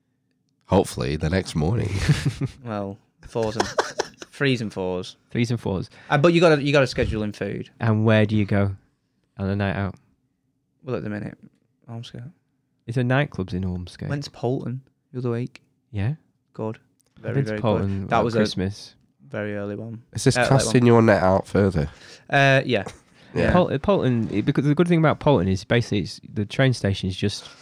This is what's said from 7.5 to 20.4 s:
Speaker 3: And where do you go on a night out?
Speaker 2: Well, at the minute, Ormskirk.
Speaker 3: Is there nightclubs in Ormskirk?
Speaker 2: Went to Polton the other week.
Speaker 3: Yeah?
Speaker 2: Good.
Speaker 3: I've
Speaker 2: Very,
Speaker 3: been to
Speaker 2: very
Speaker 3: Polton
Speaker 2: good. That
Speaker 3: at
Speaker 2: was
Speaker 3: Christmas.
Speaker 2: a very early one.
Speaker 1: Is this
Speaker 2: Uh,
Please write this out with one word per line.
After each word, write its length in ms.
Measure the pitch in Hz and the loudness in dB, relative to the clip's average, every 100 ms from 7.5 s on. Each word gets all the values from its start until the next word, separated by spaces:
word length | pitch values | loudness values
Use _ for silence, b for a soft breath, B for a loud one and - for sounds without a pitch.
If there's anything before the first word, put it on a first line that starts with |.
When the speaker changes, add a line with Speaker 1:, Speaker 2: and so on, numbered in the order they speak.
| - - - | -8 -12 -4
Speaker 3:
And 260 | 113 107 | 0 2
where 200 | 110 107 | 4 4
do 100 | 107 | 4
you 100 | 110 | 2
go 300 | 101 101 98 98 _ _ _ _ _ - | 0 0 0 -4 _ _ _ _ _ -8
on 120 | 98 | -4
a 60 | |
night 200 | 101 98 | -2 -2
out? 200 | 95 98 - _ _ _ _ _ _ _ _ | -4 -6 -10 _ _ _ _ _ _ _ _
Speaker 2:
Well, 120 | 131 | -10
at 80 | 110 | -8
the 60 | 107 | -8
minute, 280 | 107 - - - _ _ _ - | -10 -10 -16 -20 _ _ _ -18
Ormskirk. 420 | 117 120 123 131 - _ _ _ _ - | -16 -16 -16 -18 -20 _ _ _ _ -6
Speaker 3:
Is 80 | |
there 80 | 127 | -2
nightclubs 500 | 123 131 147 - 92 | 0 0 -2 -6 -6
in 100 | 90 | -6
Ormskirk? 460 | 95 90 90 - 98 | -6 -6 -10 -12 -8
Speaker 2:
Went 140 | 143 | -8
to 60 | - | -10
Polton 500 | - 120 135 - 131 - _ _ | -6 -4 -4 -6 -10 -14 _ _
the 80 | 127 | -8
other 120 | 123 | -6
week. 300 | 117 127 - _ _ _ | -6 -8 -14 _ _ _
Speaker 3:
Yeah? 240 | 104 90 156 _ _ _ | -6 -4 -6 _ _ _
Speaker 2:
Good. 260 | - 110 113 _ _ _ _ | -10 -10 -10 _ _ _ _
Speaker 3:
I've 40 | |
Speaker 2:
Very, 120 | 110 | -4
Speaker 3:
been 80 | 131 | -2
to 40 | 110 | -2
Speaker 2:
very 100 | 107 | -2
Speaker 3:
Polton 380 | 107 92 98 98 | 0 0 0 -4
Speaker 2:
good. 80 | 95 | 0
That 80 | 117 | 0
Speaker 3:
at 40 | |
Speaker 2:
was 80 | 113 | 2
Speaker 3:
Christmas. 640 | 110 107 95 95 101 - _ _ _ | 2 0 0 -4 -6 -16 _ _ _
Speaker 2:
a 40 | 139 | -12
very 260 | 107 104 | -8 -6
early 200 | 104 101 | -6 -8
one. 260 | 104 113 110 - | -8 -12 -14 -12
Speaker 1:
Is 100 | - | -2
this 100 | 131 | 0
Speaker 2:
Uh, 40 | 123 | 2